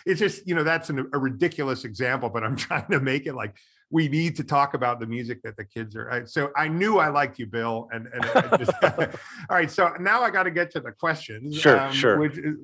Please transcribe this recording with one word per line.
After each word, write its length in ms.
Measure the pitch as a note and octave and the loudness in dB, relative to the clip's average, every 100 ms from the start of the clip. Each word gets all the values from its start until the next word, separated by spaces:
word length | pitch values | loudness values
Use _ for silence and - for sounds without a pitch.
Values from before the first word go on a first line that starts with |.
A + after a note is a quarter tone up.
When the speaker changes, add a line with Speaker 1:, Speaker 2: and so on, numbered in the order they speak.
Speaker 1:
It's 160 | - E3+ | -2 0
just, 260 | G3+ - F3+ | 0 -2 -4
you 80 | |
know, 80 | E3+ | 0
that's 280 | D#3 E3 E3 | 2 0 -2
an, 180 | C#3 C3 | -6 -2
a 40 | C#3+ | -2
ridiculous 640 | C3 A2 E3+ D#3+ C#3 B2+ A#2 | -2 0 -2 0 -4 -4 -6
example, 420 | G#2 B2 C3 A#2+ | -4 -2 0 -2
but 160 | A2+ | -2
I'm 120 | A2 C3 | -2 -4
<laughs> 100 | - | -4
trying 240 | D3+ - | -4 0
to 100 | D#3+ | 0
make 240 | C3+ C#3 D3+ | 0 -2 -4
it 60 | |
like, 220 | B2+ G#2+ - _ _ - | -8 -8 -10 _ _ -2
we 200 | D#3+ D#3 | 0 2
need 260 | D3+ E3+ | 2 0
to 80 | - | -2
talk 320 | C#3+ C#3+ C#3 | 0 2 2
about 240 | C3+ B2 A#2+ | 2 0 -2
the 80 | A2+ | -4
music 340 | A#2 A#2 A#2+ | -6 -6 -10
that 120 | A2+ G#2+ | -12 -12
the 80 | |
kids 300 | G#2 A2+ A2 | -12 -10 -10
are, 160 | A2 A#2 | -10 -6
I, 140 | B2 | -6
so 260 | A#2 D#3+ C#3+ C#3 | -4 -2 -2 0
I 100 | D#3 | -2
knew 320 | E3 G#3 G#3 | 0 2 4
I 80 | D3+ | 4
liked 300 | C#3+ C#3 C3+ | 2 0 -2
you, 80 | A2 | -6
Bill, 420 | A2+ A2+ A2+ A#2 | -4 -2 -4 -6
and, 160 | A2+ A2+ | -10 -10
and 120 | B2 | -6
I 320 | - B3+ - A3 | 2 2 4 2
just, 160 | A#3+ - | 2 2
<laughs> 20 | |
Speaker 2:
<laughs> 40 | |
Speaker 1:
all 260 | F3+ - D3 - - A#3 E3+ | 2 2 -4 -4 -16 -14 -2
right, 220 | F#3 D#3 | 0 0
so 220 | - F3 E3+ | 2 0 2
now 220 | F#3 A#3 | 0 2
I 80 | A#3 | 2
gotta 200 | F#3+ F3+ | 2 0
get 220 | E3 F3 | 0 -2
to 80 | E3 | -4
the 100 | B2 | -10
questions, 640 | - E3+ D#3+ - A2 C#3 D3+ | -6 -2 -2 -6 -12 -8 4
Speaker 2:
Sure, 220 | D#3 B2+ | 8 8
Speaker 1:
um, 140 | C3+ | 6
Speaker 2:
sure. 260 | C3+ C3 G2+ | 2 4 4
Speaker 1:
which 180 | D3+ D3+ | 2 -2
is, 200 | D3+ D3+ | -6 -6